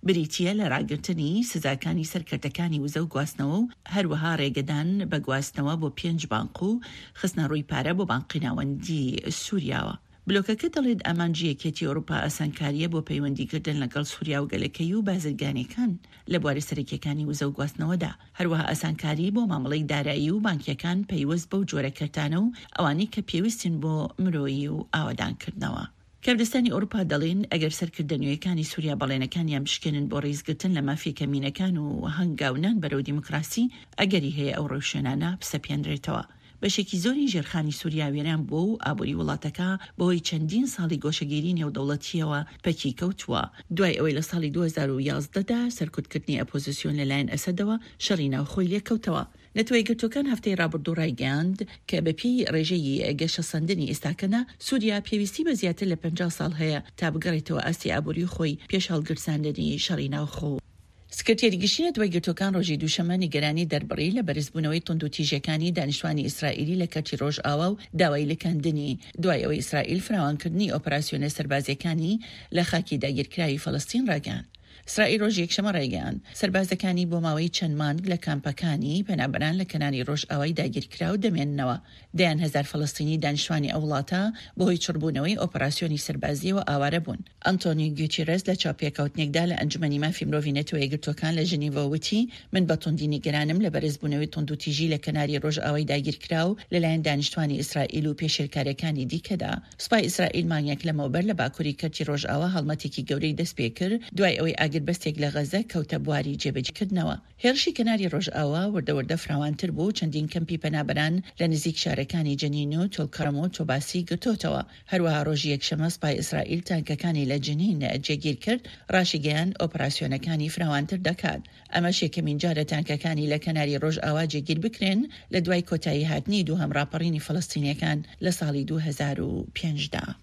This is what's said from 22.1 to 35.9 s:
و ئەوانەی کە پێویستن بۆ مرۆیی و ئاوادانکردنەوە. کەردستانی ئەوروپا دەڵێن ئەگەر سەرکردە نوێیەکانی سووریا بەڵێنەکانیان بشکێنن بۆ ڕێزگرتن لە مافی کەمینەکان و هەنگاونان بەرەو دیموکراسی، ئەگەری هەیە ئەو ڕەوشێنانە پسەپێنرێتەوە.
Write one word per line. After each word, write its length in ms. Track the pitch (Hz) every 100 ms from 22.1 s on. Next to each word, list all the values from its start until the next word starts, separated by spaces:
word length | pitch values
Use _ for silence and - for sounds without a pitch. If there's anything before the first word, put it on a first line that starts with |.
| - 147 160
و 120 | 220 240 - -
ئەوانەی 360 | 160 151 214
کە 80 | - 196
پێویستن 460 | 165 208 226 180 160
بۆ 120 | 156 156 151 -
مرۆیی 440 | 185 160 139 135 143
و 180 | 151 -
ئاوادانکردنەوە. 880 | - 156 120 92 - - - - - - _ - _
کەردستانی 500 | - 240 226 262 240
ئەوروپا 280 | - 196 226 175
دەڵێن 300 | 147 160 185 214
ئەگەر 220 | 165 156 156
سەرکردە 360 | 170 - 151 151
نوێیەکانی 480 | 139 147 185 175 156
سووریا 240 | - 156 143
بەڵێنەکانیان 640 | 135 135 131 175 160 143 143
بشکێنن 400 | - 165 147 143
بۆ 80 | 143
ڕێزگرتن 480 | 143 143 - 156 185 175
لە 40 | 139
مافی 280 | 151 - 139
کەمینەکان 560 | 143 143 139 139 185 175
و 100 | 151 143 - 151
هەنگاونان 600 | 180 143 143 131 180 226
بەرەو 240 | 151 139 139
دیموکراسی، 640 | 147 - 147 156 - 247 - - -
ئەگەری 360 | 202 190 139 143
هەیە 160 | 139 -
ئەو 80 | 147
ڕەوشێنانە 580 | 131 139 147 135 139 165 185
پسەپێنرێتەوە. 840 | - 147 - 147 147